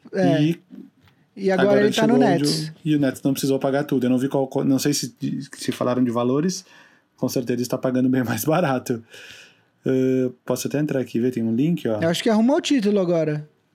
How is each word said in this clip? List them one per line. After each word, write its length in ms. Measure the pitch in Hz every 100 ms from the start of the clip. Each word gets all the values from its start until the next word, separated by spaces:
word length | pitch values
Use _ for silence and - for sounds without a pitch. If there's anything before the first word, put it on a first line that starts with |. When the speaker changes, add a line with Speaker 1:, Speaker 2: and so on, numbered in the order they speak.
| -
Speaker 1:
É. 300 | 196 185 143
Speaker 2:
E 180 | 151 175 _ - - _ _ _ _ -
Speaker 1:
E 140 | 190
agora 180 | 185 202
Speaker 2:
agora 160 | 202 208
Speaker 1:
ele 80 |
tá 120 | - 220
no 80 |
Speaker 2:
chegou 140 | 247 -
Speaker 1:
Nets. 220 | - 147
Speaker 2:
onde 200 | 160 156
o, 40 | -
e 120 | 156 151
o 20 |
Nets 240 | 135 123
não 100 | 143
precisou 260 | 135 139 135
pagar 260 | 139 139
tudo. 200 | 143 135
Eu 60 | 123
não 80 | 127
vi 100 | 135
qual, 180 | 139 135
qual, 160 | 135
não 140 | 139 135
sei 140 | 147
se, 200 | 143 123 - 143 143 139 -
se 140 | -
falaram 300 | 117 123 123
de 80 | 127
valores. 540 | 117 120 135 175 180 - - - _ _ -
Com 120 | 127
certeza 340 | 135 120 123
está 160 | 123 127
pagando 300 | 131 127 127
bem 160 | 127
mais 200 | 120 117
barato. 580 | 127 156 170 127 - 117 113 - - - - _ _ _ -
Eh, 440 | 131 131 131 127 127
posso 220 | - 123 123
até 100 | 143
entrar 220 | 151 135
aqui 180 | 123 117
e 20 |
ver, 100 | 127
tem 100 | 127
um 120 | 113
link, 340 | 113 151 170 120
ó. 120 | 107
Speaker 1:
Eu 80 | 165
acho 140 | 170
que 60 | 240
é 40 |
rumo 200 | 214 233
ao 80 | 311
título 380 | - 285 208 208
agora. 500 | 175 170 156 151 151 _ _